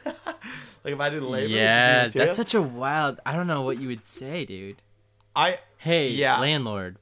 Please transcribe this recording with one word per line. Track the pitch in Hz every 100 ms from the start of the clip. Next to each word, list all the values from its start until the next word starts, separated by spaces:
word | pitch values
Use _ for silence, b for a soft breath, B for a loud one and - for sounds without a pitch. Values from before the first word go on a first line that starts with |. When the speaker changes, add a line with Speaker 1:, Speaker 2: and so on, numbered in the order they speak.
Speaker 1:
<laughs> | - 320 - 330 220 262 B B
Like, | -
if | 143
I | 143
do | 151
the | 131
labor, | 131
would | 110
you | 110
do |
Speaker 2:
Yeah, | 110 117 123 127
Speaker 1:
it | 120
too? | 123
Speaker 2:
that's | 147 190
such | 233
a | 226
wild, | 151 120 131 156 147 120
I | -
don't | 151 180
know | 151
what | 131 123
you | 131
would | 120
say, | - - 131 170
dude. | 135 95 98 101 _ _ _ _ _
Speaker 1:
I | - 165 180 - _
Speaker 2:
"Hey, | 156 170 139
Speaker 1:
yeah. | 127 135 127
Speaker 2:
landlord, | 135 151 120 101 92 92